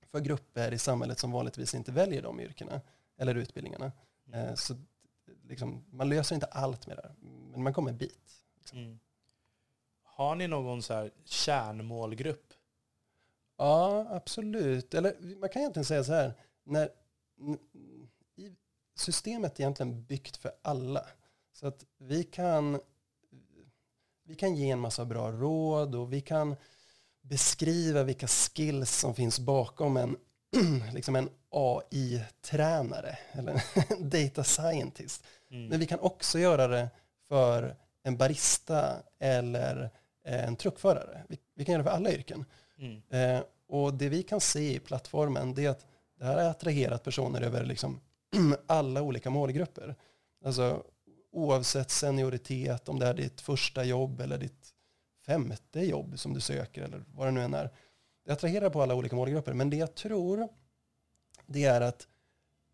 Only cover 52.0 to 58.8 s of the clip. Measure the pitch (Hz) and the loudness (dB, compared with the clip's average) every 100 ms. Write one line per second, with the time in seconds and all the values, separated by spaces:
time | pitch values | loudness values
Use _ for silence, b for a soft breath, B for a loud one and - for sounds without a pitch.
52 | 143 135 131 123 - 131 131 120 - 139 | 2 2 2 -2 -4 -4 -2 -4 -4 0
53 | 123 123 135 - - 135 - 135 127 127 | 2 2 -2 -6 -2 0 0 0 0 2
54 | 135 127 131 135 135 - - _ _ _ | 0 -2 -6 -4 -6 -10 -20 _ _ _
55 | _ _ - 160 120 110 - 156 180 147 | _ _ -2 0 0 -4 -8 -4 -2 -2
56 | 143 139 143 135 - 139 - - 139 - | -4 -8 -4 -4 -2 -4 -4 -8 -10 -10
57 | - 135 135 131 147 143 139 b b b | -14 -4 0 0 0 -2 -4 b b b
58 | b b - 147 170 202 202 151 | b b -6 -2 0 2 2 4